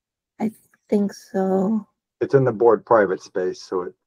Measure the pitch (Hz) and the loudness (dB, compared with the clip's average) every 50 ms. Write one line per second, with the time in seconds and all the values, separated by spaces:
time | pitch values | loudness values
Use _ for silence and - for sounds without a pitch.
0 | _ _ _ _ _ _ _ - 233 220 - _ _ _ _ _ _ _ 226 208 | _ _ _ _ _ _ _ -8 -8 -8 -8 _ _ _ _ _ _ _ -2 -2
1 | 202 196 - - - _ - 196 190 190 185 190 185 196 226 214 196 - _ _ | -2 -2 -6 -10 -18 _ -6 -4 -2 -2 0 -2 -2 -2 -4 -4 -6 -10 _ _
2 | _ _ _ _ 120 - - 139 131 127 110 101 120 120 110 101 - - 120 113 | _ _ _ _ -4 0 0 2 2 0 0 2 4 4 4 2 2 2 2 2
3 | 104 90 92 - - - - 98 92 92 92 - - - - 92 90 90 - _ | 4 2 -2 -6 -8 -10 -8 -6 -6 -6 -6 -10 -10 -8 -8 -6 -6 -8 -12 _
4 | _ | _